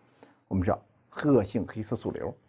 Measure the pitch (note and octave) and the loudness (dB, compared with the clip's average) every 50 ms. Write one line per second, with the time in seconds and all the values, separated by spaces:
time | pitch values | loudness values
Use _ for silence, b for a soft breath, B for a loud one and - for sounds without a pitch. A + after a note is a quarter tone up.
0 | b b b b b b b b b _ - F#2+ F2 G#2+ - - - _ _ _ | b b b b b b b b b _ -2 0 2 2 0 0 -4 _ _ _
1 | _ _ - - - D3 C#3 A#2+ G2 - - A#2 F#2 - - A2 G#2+ - A#2+ - | _ _ -10 -2 2 4 6 6 4 2 -2 -4 -4 -4 -6 -10 -6 -6 -6 -4
2 | - G2+ - - - E2+ - - _ | -4 -6 -6 -4 -8 -8 -8 -10 _